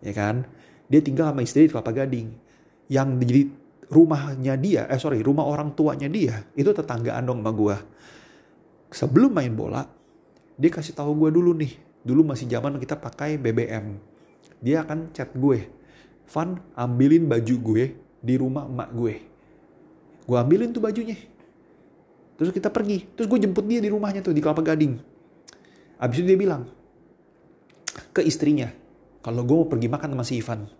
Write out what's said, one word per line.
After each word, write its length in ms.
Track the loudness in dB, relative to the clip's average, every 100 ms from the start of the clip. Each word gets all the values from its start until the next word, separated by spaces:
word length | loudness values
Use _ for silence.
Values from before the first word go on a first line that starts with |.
Ya 80 | -8
kan? 320 | -4 -2 -2 -6 -14 -20 -20 _
Dia 80 | 2
tinggal 320 | 2 0 0
sama 80 | 0
istri 240 | -2 4
di 80 | 4
Kelapa 240 | 4 -4 -4
Gading. 320 | -4 -4 -8 -14 _ _ _ _ _
Yang 160 | 0 0 0
jadi 180 | 4 4 4 -2 _ _ 2
rumahnya 720 | 6 6 4 -4 -6 -4 -2
dia, 260 | 0 0 0
eh 80 | -2
sorry, 220 | 0 0
rumah 240 | 2 2 2
orang 260 | -2 -4
tuanya 380 | 0 0 0 -4
dia, 340 | 0 -2 -2 -10 0
itu 100 | 2
tetanggaan 500 | 2 -2 -4 -4 -4
dong 160 | -4 -4
sama 120 | -4
gue. 220 | 0 0 0 -6 -20 -20 -20 -20 -20 _ _ _ _ _
Sebelum 400 | -4 2 4 4
main 240 | 2 -2
bola, 320 | -4 -4 -6 -8 -16 _ _ _ _ _ 0
dia 100 | 0
kasih 240 | 0 -10
tahu 220 | -6 -4 2
gue 60 | 4
dulu 240 | 4 4
nih. 180 | 2 -2 -6 -20 _
Dulu 240 | 0 2 4
masih 240 | 2 -4
zaman 320 | -4 -4 -6
kita 160 | -6 -8
pakai 400 | -10 -8 -6 -2
B 160 | 0
B 160 | 0 -2
M. 260 | -6 -8 -14 -18 _ _ _ _ _
Dia 240 | -2 -2
akan 320 | -2 -8 -10
chat 160 | -12 -10
gue, 380 | 0 2 2 -2 -18 -20 -20 -20 _ _
"Van, 240 | -6 -6 -6 -12
ambilin 560 | -8 -4 4 6 6 4
baju 240 | 0 0 -2 0
gue 120 | 0 0 -6 -20 _
di 140 | -2
rumah 320 | 0 0 -4 -8
emak 240 | -10 -10
gue." 240 | -4 -4 -6 -14 _ _ _ _ _ -20 _ _ -20 -2
Gue 100 | 0
ambilin 380 | 4 2 2
tuh 80 | -2
bajunya. 320 | -4 -4 -8 -10 -14 _ -20 _ _ _ _ _ _ _ _
Terus 160 | _ -2
kita 180 | -2 -2
pergi. 380 | -2 -2 -2 -4
Terus 160 | -6 0
gue 80 | 2
jemput 240 | 2 0
dia 140 | 0 0
di 80 | 0
rumahnya 340 | -2 -2 -4
tuh, 140 | -2
di 80 | 0
Kelapa 180 | 2 0
Gading. 380 | 0 2 2 0 -10 -20 _ _ -20 -20 _ _ _ -6
Abis 240 | -2 0
itu 80 | 4
dia 80 | 4
bilang 300 | 4 -2 -8 -16 _ _ _ _ _ _ _ _ _ _ -14 -14 -8
ke 100 | -2 0
istrinya, 420 | 0 0 0 -2 -10 -20 _ _ _
kalau 220 | -8 -6 2
gue 100 | 2
mau 120 | 2
pergi 180 | 0 -2
makan 240 | -4 -6
sama 120 | -6 -4
si 160 | -6
Ivan. 240 | -6 -8 -10 -18